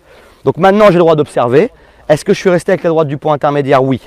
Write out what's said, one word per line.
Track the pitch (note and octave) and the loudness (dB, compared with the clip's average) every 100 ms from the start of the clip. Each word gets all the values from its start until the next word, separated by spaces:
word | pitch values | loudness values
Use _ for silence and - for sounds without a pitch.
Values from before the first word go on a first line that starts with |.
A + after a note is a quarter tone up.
| _ - - _ | _ -20 -20 _
Donc | C3+ C#3 | -6 0
maintenant, | F#3+ G3+ G#3 | 2 4 4
j'ai | |
le | F3 | 4
droit | E3 D#3 | 2 0
d'observer. | D3 - A#2+ C3 A3+ _ _ _ - | -2 -4 0 0 0 _ _ _ -4
Est-ce | G3 | -4
que | - | -2
je | G3+ | -4
suis | F#3+ | -2
resté | F3 - | -2 -2
avec | F#3 | -4
la | E3+ | -2
droite | D#3+ D3+ | -2 -2
du | C#3+ | -4
point | D#3 | -4
intermédiaire ? | D3 D3+ C#3+ C3+ C#3 | -4 -2 -2 0 0
Oui. | C3+ B2+ | 0 -4